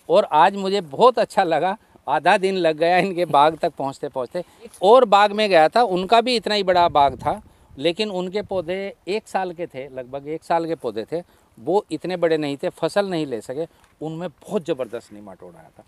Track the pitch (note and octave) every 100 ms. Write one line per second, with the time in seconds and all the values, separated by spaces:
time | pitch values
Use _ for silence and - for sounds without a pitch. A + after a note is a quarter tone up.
0 | - F3 G3 D3+ E3+ G3+ F#3+ G3 E3 C3+
1 | A#3 A#3+ G3 - F#3 D#3 F3 G3+ _ _
2 | - D3+ D3+ G3+ F#3+ F#3+ E3 D#3 E3 F3+
3 | G3 E3+ F3 C#3+ D3 D#3+ F3 - C#3 C3+
4 | C#3 C3+ B2 F3+ F3 _ A3+ - F3+ B3
5 | A#3+ G3 G#3 G#3 G#3+ F3 D#3 A3+ A#3+ F3+
6 | F#3 A#3 A#3 A#3+ G3+ G#3 F#3+ F3+ F3 D3
7 | C#3 B2+ D3 G3 - _ _ - D3 F3
8 | G#3+ F3+ F3+ F3+ F3 F#3+ D#3+ F#3 G3 -
9 | - G#3 - G3+ F#3 E3 E3 C3+ C#3 C3
10 | B2 C#3 C#3+ D#3+ - E3+ E3 D#3+ B2+ G#2+
11 | G#2 E3 F3+ _ _ _ A#2 F#3+ - D3+
12 | E3+ F3+ E3+ D#3+ D3 C#3 F3+ - E3 G3+
13 | G3+ F3 D3 A#2 - C3+ E3 _ _ _
14 | D#3 D#3+ F3 - - G3+ D#3 C#3+ A#2+ A#2
15 | - G#2 G#2 F2+ F2+ E2 E2 -